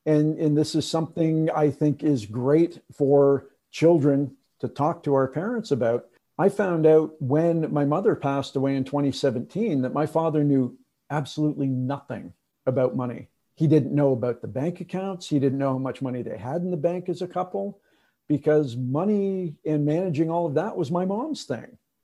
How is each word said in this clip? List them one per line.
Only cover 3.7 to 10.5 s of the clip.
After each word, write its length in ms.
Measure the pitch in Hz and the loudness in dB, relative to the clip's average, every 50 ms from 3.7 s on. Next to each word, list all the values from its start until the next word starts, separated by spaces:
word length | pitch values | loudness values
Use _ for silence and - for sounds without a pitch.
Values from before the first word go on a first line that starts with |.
| - | -2
children 640 | - 151 165 175 156 131 147 139 139 143 127 - - _ _ _ _ | 2 4 6 6 6 4 4 4 2 0 -2 -6 -12 _ _ _ _
to 80 | - 117 | -10 -8
talk 340 | - - 143 160 165 165 - | -4 -2 -2 -2 -2 -2 -2
to 120 | 147 139 | 0 2
our 120 | 135 135 | 2 2
parents 460 | 131 - 151 185 226 247 226 - - 147 | 0 -2 -4 -6 -4 -4 -6 -4 -2 -2
about. 340 | 117 120 113 120 120 - _ _ _ _ _ _ - | 0 0 0 0 -2 -4 _ _ _ _ _ _ 0
I 120 | 180 196 | 2 2
found 360 | 202 - 202 185 170 160 156 | 2 0 -2 0 2 4 6
out 340 | 156 156 160 156 156 - - | 8 8 6 6 2 -2 -6
when 520 | 147 123 147 156 165 170 170 165 156 143 147 | -4 0 2 2 2 2 2 0 0 0 0
my 120 | 147 143 | 0 0
mother 300 | 139 151 180 202 220 151 | 2 0 2 2 2 0
passed 400 | - - 139 139 139 131 - - | 0 0 -2 -2 -2 -4 -4 -4
away 220 | 139 131 139 139 | -2 0 0 0
in 80 | 135 135 | -2 -2
twenty 260 | 135 143 143 143 139 | -2 -2 -2 0 -2
seventeen 720 | 131 - - 139 113 123 120 - - 185 233 220 151 135 127 | -2 0 0 -2 -2 -2 -6 -6 -6 -4 -2 0 0 0 -2
that 100 | 127 135 | -2 -2
my 140 | 143 156 | -2 -2
father 380 | 147 - 160 165 160 151 151 147 | 0 0 0 0 0 2 2 2
knew 340 | 143 | 4